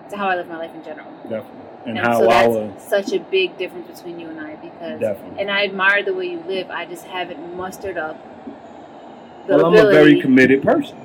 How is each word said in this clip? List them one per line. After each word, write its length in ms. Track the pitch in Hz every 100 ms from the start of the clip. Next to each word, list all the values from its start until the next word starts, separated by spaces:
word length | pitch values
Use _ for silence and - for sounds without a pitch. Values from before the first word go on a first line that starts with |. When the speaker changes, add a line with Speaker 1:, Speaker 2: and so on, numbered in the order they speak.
| -
Speaker 1:
to 80 | 202
how 100 | 190
I 60 | 180
live 120 | 175
my 100 | 165
life 140 | 165 165
in 80 |
general. 240 | 156 147 - -
Speaker 2:
Definitely. 320 | 110 110 - - - - -
And 120 | 113
Speaker 1:
And 80 | 117
Speaker 2:
how 120 | 117
Speaker 1:
so 100 | 113
Speaker 2:
our 380 | 117 117 113 107
Speaker 1:
that's 160 | 98 -
such 260 | 202 -
a 60 | 190
big 380 | - 190 180 -
difference 300 | 180 180 165
between 320 | - 175 170
you 100 | 165
and 100 | 160
I, 160 | 156 151
because 440 | - - 165 -
Speaker 2:
Definitely. 400 | 110 98 - -
Speaker 1:
and 100 | 202
I 140 | 202
admire 400 | 202 190 190 202
the 100 | 202
way 120 | 185 180
you 160 | 170 165
live. 240 | 190 180
I 160 | 165 170
just 200 | 175 -
haven't 500 | 180 175 175 - 180
mustered 420 | 185 - 196 175
up 200 | 156 160 - - - - - - - - - - - - -
the 80 | 196
Speaker 2:
Well, 120 | 170
I'm 60 |
a 40 | 175
very 120 | 208
Speaker 1:
ability. 320 | 160 151 143
Speaker 2:
committed 400 | 139 131 127 139
person. 360 | 185 302 - -